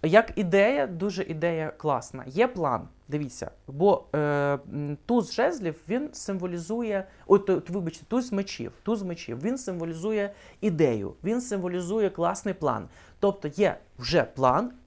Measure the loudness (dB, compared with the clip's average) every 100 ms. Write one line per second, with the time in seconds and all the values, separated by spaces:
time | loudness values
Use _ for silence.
0 | 6 6 6 -2 2 4 4 4 -2 -2
1 | -4 -4 -6 -2 -2 -2 -4 -4 -2 -2
2 | -2 -12 -8 0 0 2 -2 -2 -4 -18
3 | _ -4 -4 -8 -10 -12 -14 2 4 4
4 | 0 -2 0 2 2 0 -4 -8 -6 -8
5 | 0 0 0 0 0 0 -4 -6 -4 -4
6 | -4 -10 -6 -4 -4 -6 -6 -4 -2 -4
7 | -6 -16 6 6 6 0 0 -6 -6 -8
8 | -4 -2 -2 -4 -4 -8 -10 -8 -4 -2
9 | -2 -8 -8 -6 -4 -4 -6 -6 -6 -6
10 | -4 -2 -2 -6 -20 -4 -2 4 4 4
11 | -4 -6 -2 -2 -2 -4 -4 -4 -2 0
12 | 0 0 -2 0 -4 -2 -2 -2 -6 -16
13 | -20 0 2 2 -6 2 2 2 -12 -12
14 | 0 2 2 4 4 4 0 -8